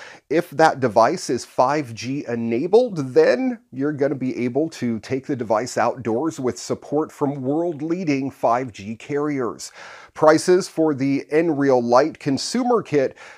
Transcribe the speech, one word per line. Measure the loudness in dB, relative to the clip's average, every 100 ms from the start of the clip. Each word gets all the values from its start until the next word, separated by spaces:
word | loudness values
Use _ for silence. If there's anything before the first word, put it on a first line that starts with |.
| -20 -14 -2
If | -2 0
that | 4 4 4
device | 2 4 4 2 -4
is | -4 -2
five | 0 2 0 -4
G | -8 -8 -8 -6
enabled, | -4 -2 -2 4 4 4 -2 0
then | 4 4 4 0 -6 _
you're | -6 -4
gonna | 0 -2
be | -2 -4 -2
able | -2 -2 -4
to | -4 -4 -4
take | -4 -6 -4
the | -4
device | 0 -2 0 -2
outdoors | -2 -2 -2 -2 -2 -4
with | -6 -4
support | -6 -8 -4 -4 -4
from | -4 -4 -4
world-leading | -4 -2 -4 -6 -6 -4 -2 -2 -4
five | -2 0 0 -4
G | -10 -12 -12
carriers. | -8 -6 -4 -4 -6 -8 -14 -18 -20 -20 -14 2
Prices | 6 6 4 2 2
for | -2 -2 0
the | -2 -2 0
Nreal | 0 2 2 4 4
Lite | 6 4 4 0
consumer | -4 -2 -2 -2 2 0
kit | 2 0 0 -4 -20